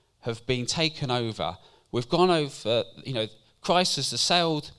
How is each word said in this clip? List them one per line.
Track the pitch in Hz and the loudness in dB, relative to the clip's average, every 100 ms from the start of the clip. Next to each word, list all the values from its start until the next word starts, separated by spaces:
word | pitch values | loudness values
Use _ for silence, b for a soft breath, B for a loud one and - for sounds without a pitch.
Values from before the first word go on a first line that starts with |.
| b _ | b _
have | 120 113 - | -8 -6 -2
been | 123 120 | -2 -2
taken | 165 160 156 135 | 0 0 -2 -2
over. | 123 117 104 82 90 B B B | 0 -2 -4 -6 -6 B B B
We've | 120 - | -4 0
gone | 170 185 | 4 4
over, | 165 143 - 107 117 - - | 4 0 -4 0 0 0 -10
you | 123 | -8
know, | 123 110 - b b | -4 -4 -8 b b
Christ | - 180 185 - | 2 4 4 0
has | 131 120 | -2 -2
sailed | - 175 165 151 - | 2 2 2 -2 -6